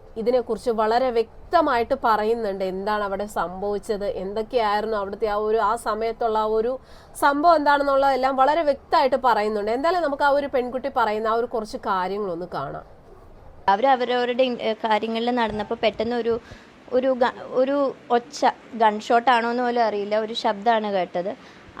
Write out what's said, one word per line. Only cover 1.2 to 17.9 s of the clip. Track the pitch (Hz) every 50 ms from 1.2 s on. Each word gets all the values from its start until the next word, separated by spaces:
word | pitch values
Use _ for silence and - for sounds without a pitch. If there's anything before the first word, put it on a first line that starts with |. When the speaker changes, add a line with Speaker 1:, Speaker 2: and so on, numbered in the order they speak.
| 226 - - - - - - 339 320 302 262 233 233 226 277 262 -
Speaker 1:
പറയുന്നുണ്ട്. | 240 214 208 214 214 233 233 226 202 190 196 190
എന്താണ് | 185 180 190 196 208 214 208 208
അവിടെ | 196 196 190 202
സംഭവിച്ചത്, | 208 - 233 175 170 180 190 196 202 208 202 196 - 214 190 202
എന്തൊക്കെയായിരുന്നു | 202 - - 185 190 208 220 220 214 - 247 220 208 202 214 208 220 220
അവിടുത്തെ | 208 196 196 202 208 226
ആ | 214 208
ഒരു, | 208 214 214 220
ആ | 226 214 202 226
സമയത്തുള്ള | 233 - 240 214 214 226 226 220 220 240 226 220 220
ആ | 214
ഒരു | 214 220 220 220 240 262 262 - - - - - - -
സംഭവം | - - 285 277 285 294 349 339
എന്താണെന്നുള്ളതെല്ലാം | 311 294 294 285 285 285 285 277 269 277 277 269 254 254 262 277
വളരെ | 262 269 277 302 330 330
വ്യക്തമായിട്ട് | 294 277 - - - - 330 294 262 277 254 247
പറയുന്നുണ്ട്. | 247 226 208 208 214 220 208 202 214
എന്തായാലും | 226 254 277 330 359 359 330
നമുക്ക് | 285 277 277 294
ആ | 285
ഒരു | 277 285 285
പെൺകുട്ടി | 277 - 262 240 247 240 262 233 277 269
പറയുന്ന | 262 233 214 208 214 220 220
ആ | 220
ഒരു | 233 233
കുറച്ച് | 240 - 226 208 214 -
കാര്യങ്ങളൊന്ന് | 247 - 226 202 185 180 185 196 202 214 190 170 165 180 175 -
കാണാം. | 165 139 147 156 156 - - - - - - - - - - - - - - - - - -
Speaker 2:
അവര് | 196 202 233
അവരവരുടെ | 269 269 240 247 240 247 247 247 240 247 240 262
ഇൻ-, | 254 240 220
ഏ, | - 220 220
കാര്യങ്ങളിൽ | 214 - 226 220 214 220 226 226 226 233 240
നടന്നപ്പോ | 247 247 226 214 208 208 208 208 233 226 -
പെട്ടെന്ന് | 214 208 - 220 233 240
ഒരു, | 240 226 233 226 233 - - - - - - - - - - -
ഒരു | 247 247
ഗ-, | 269 262 240 247 233 - - - -
ഒരു | - - 262 269 277 285 277 262